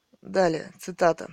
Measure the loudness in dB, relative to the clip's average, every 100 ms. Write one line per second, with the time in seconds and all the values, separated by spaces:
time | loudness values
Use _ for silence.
0 | _ _ -4 0 2 0 -8 -14 -14 0
1 | 0 0 -6